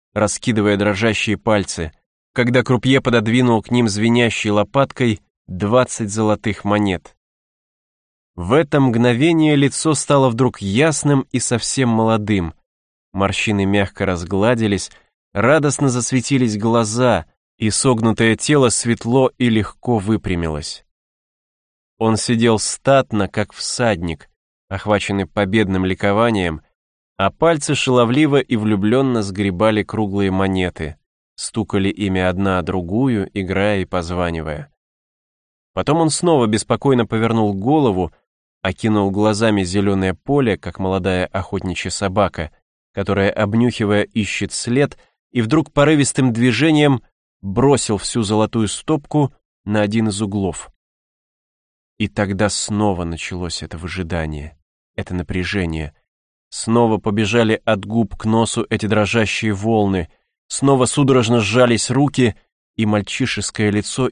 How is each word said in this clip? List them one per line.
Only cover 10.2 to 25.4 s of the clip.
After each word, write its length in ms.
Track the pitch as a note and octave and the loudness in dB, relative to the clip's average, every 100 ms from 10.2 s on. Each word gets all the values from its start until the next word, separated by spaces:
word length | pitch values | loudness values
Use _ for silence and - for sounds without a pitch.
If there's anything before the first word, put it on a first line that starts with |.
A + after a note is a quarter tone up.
| C3 | 2
вдруг 300 | A#2 B2+ - | 2 0 -2
ясным 640 | G2 G#2 D#3+ D3 D3 C#3 B2 | -2 0 0 0 2 0 0
и 80 | B2 | -4
совсем 520 | - A#2 - - B2+ | -2 -4 -4 -2 0
молодым. 640 | A2+ A2+ A2+ G#2 G2+ E2 - _ _ _ _ _ | 2 2 0 0 -2 -2 -8 _ _ _ _ _
Морщины 540 | F#2+ G2 F#2+ - G2+ G2 | -2 -2 0 -2 0 0
мягко 400 | G2+ F#2 - F#2+ | 0 -2 -4 -4
разгладились, 840 | F2 E2+ F#2+ A2 B2 A2 F#2+ - - _ _ _ | -4 -4 0 0 2 0 -2 -4 -16 _ _ _
радостно 540 | G2 A2+ D#3 C#3+ - C#3 | -2 2 2 2 0 0
засветились 640 | B2 A#2 C3 - C3+ B2 G#2 | 0 -2 -2 0 0 0 0
глаза, 720 | A2+ A#2 A2 A2+ B2+ F#2+ - _ _ _ | 0 0 0 0 2 0 -4 _ _ _
и 120 | A2 | -4
согнутое 640 | - C3+ A#2 A2+ A2 A2+ | 0 2 2 2 2 2
тело 360 | G#2+ - D3+ B2 | 0 2 2 2
светло 600 | - A#2+ A2+ A2+ C3 C3 - | 0 -2 -2 0 2 2 0
и 100 | B2 | 0
легко 500 | A2 G2+ - - A#2 | 0 -2 -6 -2 -2
выпрямилось. 840 | G2 G#2+ - F2 E2+ D2+ D2 - _ _ _ _ _ _ _ _ _ _ _ - | 0 -2 -2 -2 -2 -6 -8 -14 _ _ _ _ _ _ _ _ _ _ _ -4
Он 180 | A2 A2 | 0 0
сидел 420 | - A#2 A#2 G#2+ | 0 2 2 2
статно, 680 | - - - C#3 B2+ G#2+ F#2+ | -2 -4 2 2 2 -2 -2
как 240 | - G2+ | -4 -6
всадник, 760 | - - - A#2+ F#2 E2+ D#2+ - _ _ _ _ | -8 -8 -2 -2 0 -4 -8 -12 _ _ _ _
охваченный 580 | G2 G#2 G2+ - G2 F#2 | -8 -2 0 0 -4 -4
победным 580 | - | -2